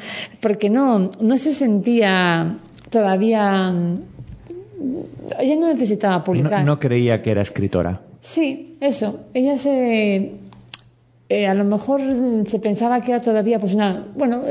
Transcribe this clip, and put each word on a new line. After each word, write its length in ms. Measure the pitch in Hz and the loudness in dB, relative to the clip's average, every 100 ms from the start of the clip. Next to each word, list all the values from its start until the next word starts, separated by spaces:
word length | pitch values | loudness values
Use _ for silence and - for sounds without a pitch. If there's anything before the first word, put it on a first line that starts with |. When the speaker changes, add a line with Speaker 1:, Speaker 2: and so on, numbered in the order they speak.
| - - | -10 -14
Speaker 1:
<laughs> 200 | - - | -14 -4
porque 280 | 220 202 208 | -2 0 2
no, 420 | 233 277 220 185 - | 2 4 2 0 0
no 160 | 220 262 | 0 2
se 160 | 277 | 0
sentía 1040 | 277 262 202 240 233 202 185 175 165 165 - - - - | 0 2 2 2 2 4 4 4 2 0 -6 -12 -20 -2
todavía, 840 | 233 202 190 220 220 202 190 185 180 175 175 - - - - - 349 415 392 285 302 - - - - | 0 2 2 2 2 2 2 0 0 -2 -4 -8 -18 -18 -18 -16 -16 -16 -10 -8 -8 -10 -14 -10 -2
ella 160 | 262 302 | 0 2
no 120 | 330 | 2
necesitaba 540 | 269 233 208 202 180 190 | 2 0 0 0 0 0
publicar. 340 | 175 151 208 | 0 2 2
Speaker 2:
No, 140 | 143 | 2
no 60 | 147 | 2
creía 420 | 135 120 120 110 | 2 2 4 2
que 100 | 110 | 2
era 100 | 101 | 0
escritora. 600 | 101 - 98 90 85 92 - - | 0 -2 0 0 0 -4 -10 -20
Speaker 1:
Sí, 560 | - - 294 269 - - | -6 -2 -2 -4 -12 -4
eso. 400 | 277 - 208 - - | -2 -2 -4 -6 -6
Ella 240 | 254 262 277 | -2 0 0
se, 760 | 269 269 247 226 208 196 196 - - - - - - _ _ _ - | 0 0 2 2 2 0 -2 -8 -18 -20 -16 -16 -16 _ _ _ -2
eh, 180 | 202 202 | 0 2
a 60 | |
lo 100 | 196 | 2
mejor 380 | 202 208 233 277 269 254 254 220 208 | 0 0 0 -2 0 0 0 0 -2
se 120 | 214 | -2
pensaba 400 | 214 202 233 247 | -2 0 0 0
que 120 | 240 | 0
era 100 | 240 | -2
todavía, 380 | 240 214 208 226 | 0 0 2 0
pues, 140 | 196 | 0
una, 300 | 202 202 185 - - | 0 0 -2 -8 -4
bueno, 260 | 262 240 - | -2 -2 -2